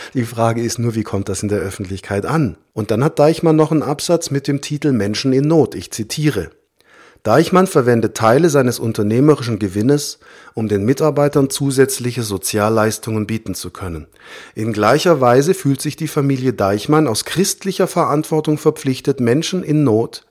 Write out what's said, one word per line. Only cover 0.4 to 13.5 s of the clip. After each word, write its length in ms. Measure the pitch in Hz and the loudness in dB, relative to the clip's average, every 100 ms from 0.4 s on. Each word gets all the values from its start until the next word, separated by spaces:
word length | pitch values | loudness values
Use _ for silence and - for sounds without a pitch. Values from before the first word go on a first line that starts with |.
| 113 117 | 0 0
ist 180 | 117 - | -4 -4
nur, 160 | 117 110 | -4 -4
wie 80 | |
kommt 240 | 104 98 98 | -4 -4 -4
das 160 | 95 | -4
in 40 | 104 | -2
der 120 | 101 | -4
Öffentlichkeit 640 | 98 - 95 95 - 98 101 | -4 -8 -10 -10 -6 -4 -2
an? 300 | 160 113 - _ | -2 -2 -4 _
Und 180 | 113 104 | -6 -2
dann 140 | 110 | 0
hat 160 | 156 - | 0 4
Deichmann 340 | 147 160 165 | 2 4 2
noch 160 | 156 156 | 4 2
einen 140 | 156 | 0
Absatz 480 | 123 151 - 165 - | -2 -4 -2 -2 -2
mit 160 | 139 143 | -6 -2
dem 140 | 139 | -4
Titel 280 | - 147 151 | -4 -4 0
Menschen 420 | 120 101 107 135 | 0 0 -2 0
in 140 | 131 147 | 2 4
Not. 300 | 165 160 95 | 4 2 -2
Ich 160 | - | -12
zitiere. 580 | - 104 - 147 101 80 _ _ _ _ _ - _ | -10 -8 -2 -2 -2 -6 _ _ _ _ _ -20 _
Deichmann 440 | 107 131 - 185 185 | 2 4 4 2 2
verwendet 500 | 147 123 117 107 - | 2 4 2 2 2
Teile 340 | 113 135 175 | 4 4 4
seines 280 | 139 123 - | 2 0 -2
unternehmerischen 800 | 113 110 104 117 151 143 120 101 | -4 -2 0 4 4 4 0 -4
Gewinnes, 640 | 101 101 120 147 - - - - - | -2 0 0 0 -2 -14 -20 -20 -14
um 140 | 117 107 | -6 -2
den 160 | 101 | 0
Mitarbeitern 640 | 107 139 156 139 143 147 135 | 0 0 0 2 2 2 0
zusätzliche 720 | - 139 135 131 - 120 120 | -2 0 2 2 2 -6 -4
Sozialleistungen 1040 | 107 95 - 107 107 110 110 - 117 110 104 | -4 -4 -4 0 2 2 0 -2 -6 -4 -4
bieten 300 | 113 - | -6 -6